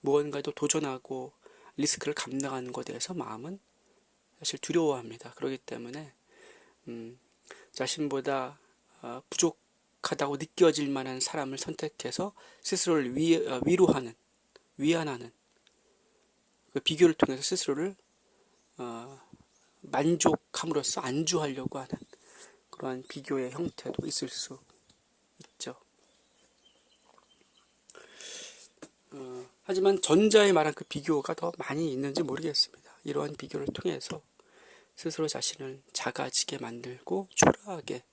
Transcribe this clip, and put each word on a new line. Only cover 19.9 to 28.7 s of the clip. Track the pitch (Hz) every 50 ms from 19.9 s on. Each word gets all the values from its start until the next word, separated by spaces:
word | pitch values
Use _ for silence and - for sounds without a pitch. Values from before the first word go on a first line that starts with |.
| - - 147 160 170 160 - 165 156 - _ _ - - - 165 160 147 139 - - -
안주하려고 | - 127 131 151 160 156 180 165 156 143 131 135 127 127 - 139
하는 | 127 - - - - _ - _ - - - - - - - _ _ _
그러한 | - - - 135 127 127 131
비교의 | - - 143 135 - 143 135 127 127
형태도 | 131 147 175 165 - - - - - - -
있을 | 156 - - 143 127
수 | - - - - 135 127 _ _ - _ _ _ - _ _ _ _ _ _ _ _ _
있죠. | - _ _ _ - 127 127 - _ _ _ _ _ _ _ _ _ _ _ _ _ _ _ _ _ _ _ _ _ _ _ _ _ - - - _ _ _ _ _ _ _ _ _ _ _ _ _ _ - - - - - - - - - - - - - - - -